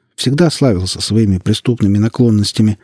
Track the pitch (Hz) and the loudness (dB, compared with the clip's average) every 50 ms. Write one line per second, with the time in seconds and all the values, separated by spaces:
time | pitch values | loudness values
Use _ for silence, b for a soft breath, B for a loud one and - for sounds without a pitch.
0 | _ _ _ - - - 143 147 175 160 - - 143 131 101 90 92 90 - 98 | _ _ _ -6 -4 -2 0 2 2 0 0 0 0 0 2 0 -2 -4 -6 -6
1 | - - 104 113 113 101 95 92 - 101 107 - - - 120 - 110 98 101 104 | -4 -2 0 2 2 2 0 0 0 -2 -2 -2 -2 -4 -2 0 0 0 2 2
2 | 107 113 - - 123 117 110 104 101 - - - 110 107 104 b | 0 0 0 0 2 2 2 2 0 0 0 0 0 0 0 b